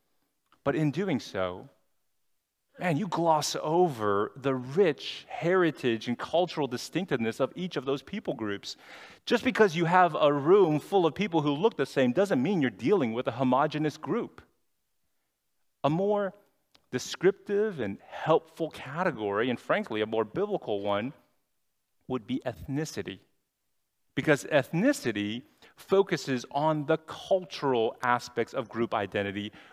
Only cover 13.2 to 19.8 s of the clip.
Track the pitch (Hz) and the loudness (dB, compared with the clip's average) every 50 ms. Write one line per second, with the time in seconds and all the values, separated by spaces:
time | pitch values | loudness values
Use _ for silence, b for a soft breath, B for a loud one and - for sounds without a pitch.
13.2 | - 139 110 123 135 127 127 131 151 156 151 151 156 147 - - - 139 185 240 | -4 -4 -2 0 0 2 2 2 2 0 0 -2 -2 -2 -4 -6 -6 -4 -4 -4
14.2 | - - - - - _ _ _ _ _ _ _ _ _ _ _ _ _ _ _ | -4 -6 -12 -18 -20 _ _ _ _ _ _ _ _ _ _ _ _ _ _ _
15.2 | _ _ _ _ _ _ _ _ _ _ _ _ - 139 156 175 196 202 208 202 | _ _ _ _ _ _ _ _ _ _ _ _ 0 0 2 2 2 0 0 0
16.2 | 202 185 - - _ _ _ _ _ _ _ _ _ - - 123 - - - - | -2 -4 -6 -12 _ _ _ _ _ _ _ _ _ -8 -8 -8 -6 -8 -6 0
17.2 | 165 190 196 - - - 202 202 214 220 185 143 110 98 98 - - - - - | 2 0 0 0 -4 -4 -2 0 0 -2 -2 -4 -4 -6 -6 -8 -12 -16 -12 -6
18.2 | - 147 165 - - - - - 165 151 - - - 135 143 165 185 180 131 107 | 0 2 2 2 2 -2 -8 -6 -6 -6 -8 -10 -12 -10 -4 -2 -2 -2 -2 -2
19.2 | 107 101 98 104 120 131 123 - - - 160 208 | -2 -2 0 0 0 0 -2 -4 -2 -2 -2 -2